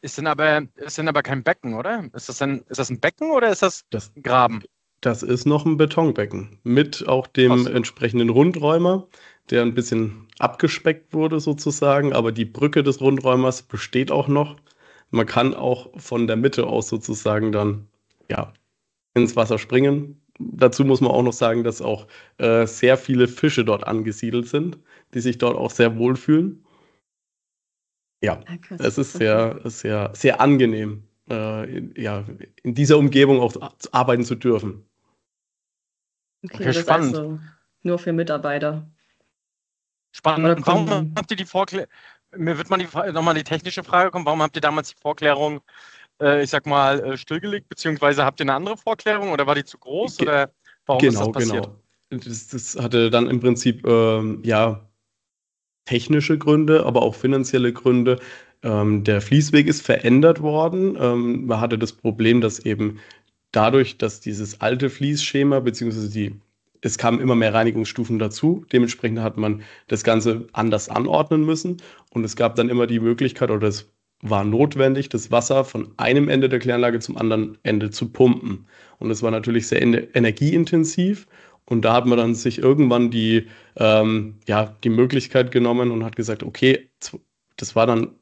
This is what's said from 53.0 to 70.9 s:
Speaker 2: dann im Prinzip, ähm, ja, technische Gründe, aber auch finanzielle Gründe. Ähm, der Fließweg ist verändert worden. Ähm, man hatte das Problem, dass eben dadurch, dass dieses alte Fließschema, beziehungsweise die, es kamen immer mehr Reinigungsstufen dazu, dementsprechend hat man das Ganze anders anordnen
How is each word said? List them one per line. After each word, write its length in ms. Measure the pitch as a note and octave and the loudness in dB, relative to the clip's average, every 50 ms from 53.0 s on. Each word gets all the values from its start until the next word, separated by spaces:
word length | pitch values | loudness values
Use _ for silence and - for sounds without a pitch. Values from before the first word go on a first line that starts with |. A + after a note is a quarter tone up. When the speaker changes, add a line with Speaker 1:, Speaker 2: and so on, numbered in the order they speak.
| A#2 A2+ | 4 4
Speaker 2:
dann 180 | A#2+ A#2 B2 B2+ | 4 2 2 2
im 120 | B2+ A#2+ | 0 0
Prinzip, 460 | A#2+ B2+ A#2 A#2+ - B2+ A#2 - - | 2 2 0 2 0 -2 -2 0 0
ähm, 540 | B2 A#2 A2+ A2+ A2+ A2 A2 A2 A2 G#2+ G#2+ A2 | 2 4 4 4 2 2 0 -2 -4 -6 -6 -2
ja, 440 | A2+ A2 G#2+ A2+ A2+ G#2+ G#2 - _ _ _ _ _ _ _ _ _ _ _ _ _ _ _ _ _ _ _ _ | 0 2 2 2 2 0 -4 -10 _ _ _ _ _ _ _ _ _ _ _ _ _ _ _ _ _ _ _ _
technische 540 | - B2 A#2+ A#2+ - D3+ D3+ D3 - D#3+ D3 | -4 -4 -2 0 0 0 0 0 0 -2 0
Gründe, 480 | D3 D3 D3+ D3+ D#3 D3+ D#3 D#3 - | 2 2 2 4 4 4 4 4 4
aber 160 | - A#2+ A#2+ | 2 2 2
auch 120 | B2 A2+ A2+ | 2 2 0
finanzielle 580 | - - B2+ C#3 C3+ B2+ B2+ - B2+ B2 A#2+ | -2 -2 0 0 0 0 0 0 0 0 0
Gründe. 460 | A#2+ - - B2+ B2 B2 A#2+ B2+ B2 B2 - - - - - _ _ _ | -2 0 0 2 2 4 4 2 0 0 -4 -10 -20 -20 -20 _ _ _
Ähm, 400 | - A#2 G#2+ G#2 G#2 G#2+ G#2+ G#2 | -4 -2 0 0 2 2 0 0
der 180 | G#2 G#2+ G#2 G2+ | 2 2 0 0
Fließweg 460 | G#2 - C3+ D3+ D3+ D3 D3+ D3 C#3+ | 2 2 2 2 4 4 4 4 4
ist 180 | D3+ D3 - - | 4 0 0 0
verändert 560 | - A#2 - - A#2 B2 C#3 D3+ E3 D#3+ D#3 | 0 0 2 4 4 6 6 6 6 4 4
worden. 560 | D3+ D3+ D3+ D#3 D#3+ E3+ F3+ F#3 F#3+ G3 - - | 0 -2 0 0 0 0 0 0 -2 -2 0 0
Ähm, 460 | C3+ B2 A#2+ A#2+ A#2+ A#2+ A#2+ B2 C3 | 0 0 0 0 -2 -2 -4 -4 -4
man 140 | A#2+ A2+ A2 | -2 -2 -2
hatte 180 | A#2 A#2 A#2 A2 | 0 -2 -2 -2
das 140 | A#2 A2+ | -4 -4
Problem, 480 | - _ - A2+ A2 A2+ A2 A2+ A#2+ B2 | -6 _ -6 -4 -2 2 2 4 4 4
dass 200 | A2+ G#2+ G2+ - | 2 0 -2 -4
eben 400 | - A2+ G#2+ G#2 G#2+ G#2 G#2+ G#2 - - - _ _ _ _ _ _ _ | -4 -4 -2 -2 -2 -4 -6 -8 -14 -20 -20 _ _ _ _ _ _ _
dadurch, 480 | - A2 G#2+ A#2 B2 C3+ B2 B2+ - - | 0 2 4 4 4 4 2 2 -2 -4
dass 220 | - G#2+ - - | -6 -6 -6 -8
dieses 400 | - C3+ G#2+ G2+ G#2+ G2+ - - | -10 -10 -8 -8 -8 -10 -8 -4
alte 280 | G2+ A2 B2+ B2+ C#3 C3 | -2 -2 -2 0 -2 -4
Fließschema, 720 | - - C#3 C#3+ D3 D3 - - - C#3 C#3 C#3+ C#3 C3+ | -4 -4 -4 -2 -2 -2 -4 -2 0 2 2 2 2 2
beziehungsweise 500 | B2 B2 A2+ - A#2+ A#2 G#2+ A2 G#2+ G#2 | 0 -2 -4 -4 -4 -6 -4 -6 -6 -6
die, 240 | G#2+ A2 G2+ G#2+ G#2 G#2 _ _ _ _ _ _ _ _ | -4 -4 -6 -6 -6 -12 _ _ _ _ _ _ _ _
es 180 | - A#2 - - | -6 -6 -4 -2
kamen 220 | - A#2 A#2+ A#2+ | 0 0 0 2
immer 140 | B2+ B2+ B2 | 2 2 2
mehr 200 | A#2 A2 G#2+ G#2 | 4 4 2 2
Reinigungsstufen 640 | A2+ A2+ A#2 A2 A2+ A2 - - B2+ A#2 A#2 A#2 G#2+ | 2 2 2 0 0 -4 -4 -4 -6 -4 -4 -2 -2
dazu, 460 | A2 G#2 G#2 - - D#3+ F3+ F3 - - | -2 -4 -2 -2 0 0 0 -2 -2 0
dementsprechend 480 | - B2 A#2+ A#2+ - - - A2+ A2 A2+ | 2 2 2 2 0 -4 -4 -4 -4 -2
hat 160 | A2 A2 - | -4 -4 -4
man 260 | A2 G#2+ G#2+ G#2 G#2 G#2+ - - - _ - | -2 -2 -4 -4 -6 -10 -16 -20 -20 _ -6
das 160 | B2 G#2+ - | -6 -2 2
Ganze 420 | A#2+ A2+ A2 G#2+ A#2 A2 A#2 A#2 - | 2 2 2 2 0 -2 -2 -6 -6
anders 360 | - - G#2+ A2+ G#2+ G#2 - | -4 -2 0 0 0 -2 -2
anordnen 560 | A2+ | -4